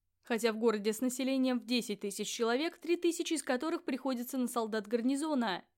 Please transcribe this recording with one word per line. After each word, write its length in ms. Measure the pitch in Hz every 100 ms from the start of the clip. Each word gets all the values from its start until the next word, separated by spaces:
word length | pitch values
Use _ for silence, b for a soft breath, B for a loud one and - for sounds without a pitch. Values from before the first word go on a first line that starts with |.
| _ _
Хотя 300 | - 233 226
в 40 | 220
городе 360 | 233 214 202
с 80 | 214
населением 580 | 254 254 262 269 254 247
в 60 | 214
десять 340 | 247 214 202
тысяч 300 | 202 202 208
человек, 480 | - 226 240 330 -
три 180 | 320 339
тысячи 380 | 339 330 339
из 100 | 320
которых 400 | - 254 311 330
приходится 540 | - 254 269 247 240 269
на 100 | 240
солдат 400 | 240 220 220 202
гарнизона 760 | 233 233 277 320 285 233 233 -